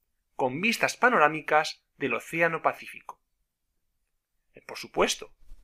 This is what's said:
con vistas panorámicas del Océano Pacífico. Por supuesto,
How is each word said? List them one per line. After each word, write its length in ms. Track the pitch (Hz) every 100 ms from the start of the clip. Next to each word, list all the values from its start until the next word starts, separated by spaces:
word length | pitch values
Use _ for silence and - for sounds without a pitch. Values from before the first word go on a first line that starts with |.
| _ _ _
con 260 | - 131 131
vistas 360 | 214 220 131 -
panorámicas 880 | 240 220 151 156 - 151 156 - _ _
del 180 | 135
Océano 460 | 113 - 165 170 160
Pacífico. 640 | 143 - 113 120 - - _ _ _ _ _ _ _ _ _ _ _ _ _ - -
Por 100 | -
supuesto, 560 | - - 226 - - - - -